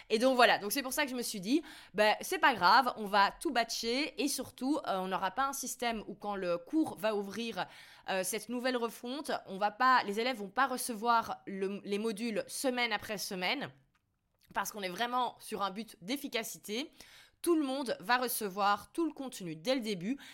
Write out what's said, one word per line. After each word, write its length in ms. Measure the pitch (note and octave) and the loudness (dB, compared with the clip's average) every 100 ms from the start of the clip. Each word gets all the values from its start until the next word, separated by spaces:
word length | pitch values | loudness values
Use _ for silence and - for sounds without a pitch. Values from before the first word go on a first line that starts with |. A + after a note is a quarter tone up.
| - | -2
Et 80 | A3+ | 4
donc 180 | B3+ B3+ | 6 8
voilà, 240 | A3+ F3 | 8 6
donc 120 | G3+ | 2
c'est 100 | C4+ | -4
pour 120 | B3+ | -2
ça 100 | C#4+ | -2
que 80 | D4 | -2
je 40 | B3+ | -2
me 60 | |
suis 200 | A#3 G#3+ | -4 -4
dit, 200 | F#3 D4+ - - - | 0 0 0 -12 -6
ben, 220 | G3 G#3+ G#3 | 2 4 2
c'est 160 | - F#4+ | 0 2
pas 160 | D#4 | 4
grave, 400 | A3+ F3 A3+ B3 - | 6 8 8 6 0
on 100 | G#3 | 0
va 260 | G3+ G3 | 4 4
tout 200 | - E4+ | 2 -2
batcher 680 | B3+ A#3 - A3+ B3 D4+ - | 0 0 -2 -2 0 -2 -2
et 80 | C4 | -2
surtout, 480 | C4+ B3 - B3+ G#3 - | -2 -6 -6 -2 -2 0
euh, 100 | F#3+ | -2
on 80 | F#3 | -2
n'aura 240 | F#3 F#3 | -2 -2
pas 160 | A3 C4+ | -2 -2
un 40 | |
système 520 | C4+ B3+ - A#3+ A3+ - | -2 -8 -4 -4 -4 -6
où 80 | G3+ | -10
quand 200 | G#3 G3+ | -6 -4
le 220 | F3+ F3 | 0 -2
cours 400 | F3 D#4 D#4 G#3 | 0 0 0 0
va 160 | G#3 G#3 | -2 0
ouvrir, 500 | G3+ G3 A#3 F#3 D#3+ - - - - | -2 -6 -6 -4 -6 -10 -20 -14 -4
euh, 140 | F#3+ | -2
cette 240 | F#3 A3 - | -2 -4 -4
nouvelle 300 | B3 B3+ B3 | -2 0 0
refonte, 540 | A3+ - A#3+ C4+ D4+ G3 - | -2 -4 -8 -6 -4 -6 -6
on 100 | F#3+ | -4
va 140 | G#3 | -2
pas, 320 | G#3 B3+ B3+ | 2 6 6
les 180 | - G3+ | 4 0
élèves 160 | B3 B3 | -2 -2
vont 120 | G3+ | -4
pas 180 | B3 C4+ | 0 0
recevoir 720 | B3 - A3 A#3 A#3 A3 - - | 0 -4 -2 2 2 0 -6 -8
le, 340 | F#3+ F#3+ G3 | -4 -4 -4
les 140 | F#3+ G3+ | -4 -2
modules 480 | A3+ G3+ A#3+ G3+ - | -2 -2 -2 -2 -4
semaine 460 | - C4+ B3 A#3+ | -2 -2 0 0
après 240 | G#3 - G#3 | -2 -4 -8
semaine 520 | - F#3+ F3+ C4+ E3+ - _ _ _ _ _ _ _ | -6 -4 -2 -2 -6 -12 _ _ _ _ _ _ _
parce 180 | - G3 | -6 -6
qu'on 120 | G#3+ | -4
est 60 | F#3 | -6
vraiment 460 | F3+ A#3+ B3 B3 - | -2 -2 0 -2 -4
sur 240 | - G#3+ | -8 -4
un 80 | G3 | -4
but 260 | F#3 A3+ - | -4 -10 -12
d'efficacité. 920 | F3 C#4+ C4+ A3+ A3+ E3 - A3 D#4+ - - - - _ | -6 -6 -4 -4 -6 -8 -6 -6 -6 -10 -20 -20 -20 _
Tout 140 | - E4 | 2 2
le 80 | |
monde 340 | C#4 C4+ B3+ - | 2 0 -2 -4
va 180 | F#3 B3 | 0 0
recevoir 720 | B3 - G#3 F#3 G3+ G3+ - | 0 -2 -4 0 2 2 -2
tout 120 | - D#4+ | -2 -2
le 60 | |
contenu 440 | D4 C4 - F3+ D#3 | -2 -8 -8 -8 -4
dès 200 | F3 C4+ | 0 0
le 60 | |
début. 360 | A3 G3 F3+ C#4 - | 0 -4 -4 -6 -8